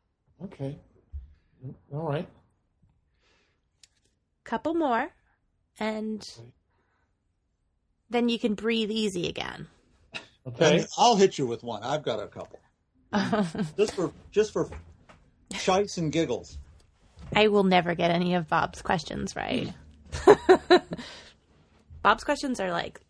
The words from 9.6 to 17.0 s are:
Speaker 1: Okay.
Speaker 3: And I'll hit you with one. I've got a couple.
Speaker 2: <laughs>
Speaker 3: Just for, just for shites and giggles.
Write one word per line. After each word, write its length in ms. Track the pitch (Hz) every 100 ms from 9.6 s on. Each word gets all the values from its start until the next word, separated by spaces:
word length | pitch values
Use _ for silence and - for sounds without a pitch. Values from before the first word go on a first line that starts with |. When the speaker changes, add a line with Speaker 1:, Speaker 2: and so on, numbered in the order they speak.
| - _ _ _ _ - - _ 127
Speaker 1:
Okay. 320 | 120 160 165
Speaker 3:
And 80 | 160 -
I'll 180 | 226 202
hit 220 | - -
you 80 | 127
with 160 | 117
one. 200 | 120 107
I've 200 | 120 147
got 160 | 135 107
a 60 | 95
couple. 320 | 95 85 - _ _ _ _ _
Speaker 2:
<laughs> 640 | 208 190 214 180 - 165 -
Speaker 3:
Just 160 | 214
for, 180 | - 160 - -
just 200 | 202 214
for 180 | 185 147 - - - - - _ _ -
shites 440 | - - 190 208 -
and 120 | 156
giggles. 460 | 151 147 104 82 - - - _ _